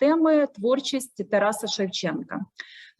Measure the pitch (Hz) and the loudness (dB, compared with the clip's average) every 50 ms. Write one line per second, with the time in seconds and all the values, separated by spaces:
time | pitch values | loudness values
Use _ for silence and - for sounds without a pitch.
0 | 262 285 311 330 311 320 311 302 285 277 - - 196 240 262 285 277 - - 269 | 2 2 4 4 4 4 4 4 2 0 -2 -4 0 0 0 0 0 -2 -4 -4
1 | 262 - _ - 196 - - 202 202 208 214 214 - 214 - - 202 185 185 - | -6 -8 _ -10 -4 -2 0 2 2 2 0 -2 -4 -6 -4 -4 -4 -4 -4 -4
2 | - 165 151 - - - - - 196 - _ - - - - - - - _ | -4 -4 -4 -6 -8 -10 -10 -10 -10 -12 _ -18 -20 -20 -20 -20 -20 -20 _